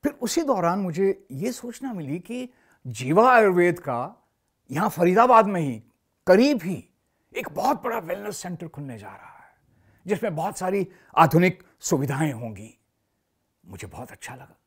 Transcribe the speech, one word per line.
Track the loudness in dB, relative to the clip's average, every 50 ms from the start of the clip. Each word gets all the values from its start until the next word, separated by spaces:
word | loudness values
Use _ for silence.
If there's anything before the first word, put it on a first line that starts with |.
| _
फिर | -4
उसी | -4 -4 -8 -4 -4 -2
दौरान | 0 0 0 0 0 0 0 0
मुझे | -4 -4 -2 0 0 0 0 -2 _ _
ये | -12 -8 -6 -6
सूचना | -6 -8 -12 -16 -14 -12 -12 -10 -10
मिली | -10 -8 -8 -8 -10
कि | -10 -10 -12 -12 -12 -12 _ _ _ _ _ _ _ -14
जीवा | -12 -10 -4 2 4 6 6 8 6
आयुर्वेद | 6 6 6 4 4 4 2 2 -2
का | -6 -6 -6 -6 -6 -8 -12 _ _ _ _ _ _ _ _ _ _ _
यहाँ | -4 -2 -2 -2
फरीदाबाद | 0 2 2 4 6 6 6 8 8 6 6
में | 4 0 -2
ही, | -2 -4 -6 -8 -12 _ _ _ _ _ _ _ _ 6
करीब | 6 6 6 4 2 0 -2
ही | -6 -8 -8 -10 _ _ _ _ _ _ _ _ _ _
एक | -10 -10 -10
बहुत | -8 -4 -2 -2 -2 -2 -4
बड़ा | -6 -6 -6
वेलनेस | -6 -8 -8 -8 -8 -12 -12 -10
सेंटर | -10 -10 -10 -10 -12 -14
खुलने | -14 -14 -12 -12 -12 -14
जा | -16 -18
रहा | -20 -20 -20 -20 -20 -20
है, | -20 _ _ _ _ _ _ _ _ _ _ _ _ -6
जिसमें | -6 -4 -4 -6 -6
बहुत | -4 -6 -6 -6 -6
सारी | -6 -4 -2 -2 -4 -4 -8 _ _ _ _ 4
आधुनिक | 4 6 6 4 4 4 0 -4 _ _ _ _
सुविधाएं | -4 -2 -2 -2 -2 -4 -4 -4 -4 -6 -6
होंगी। | -8 -10 -12 -12 -14 -18 -20 _ _ _ _ _ _ _ _ _ _ _ _ _ _ _ _ _ _ _
मुझे | -20 -18 -16 -16 -16
बहुत | -16 -16 -16 -18
अच्छा | -18 -18 -16 -16 -16
लगा। | -16 -18 -20 _ _ _